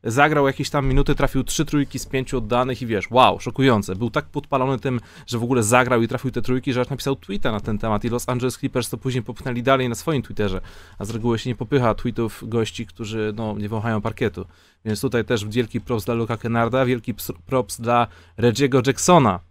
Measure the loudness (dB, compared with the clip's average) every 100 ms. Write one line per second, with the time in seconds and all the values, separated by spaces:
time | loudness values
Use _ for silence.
0 | 0 2 4 4 2 0 -2 0 2 4
1 | 4 2 2 0 -2 -2 0 0 0 -4
2 | -4 -6 -2 -4 0 0 0 -2 -2 -2
3 | 2 6 6 4 -4 2 4 4 0 -4
4 | -2 -4 -4 -10 -4 -2 0 -2 -2 -4
5 | -6 -20 -8 -4 0 2 4 4 4 2
6 | 2 -2 -4 -4 -2 0 0 -2 -2 -4
7 | -4 -4 -4 -2 0 0 -4 -4 0 -2
8 | -2 -4 -2 -2 -2 -2 -4 -4 -4 -6
9 | -4 -4 -4 -8 -6 -2 2 2 2 -2
10 | -2 -2 -4 -2 -2 -2 -8 -18 -20 -10
11 | -8 -2 0 0 -2 -6 0 2 2 2
12 | -2 -2 -4 -6 -4 -2 -2 -6 -12 -10
13 | -8 -4 -4 -4 -6 -6 -4 -4 -2 -2
14 | -4 -2 -2 -2 -14 _ _ _ -6 -2
15 | 0 0 0 -2 0 -2 -2 -4 -4 -4
16 | -2 -2 -2 -4 -2 0 2 2 2 0
17 | -4 -8 -10 -12 -2 -2 -2 -6 0 2
18 | 2 -4 -18 2 2 4 4 4 2 2
19 | 6 6 6 2 -8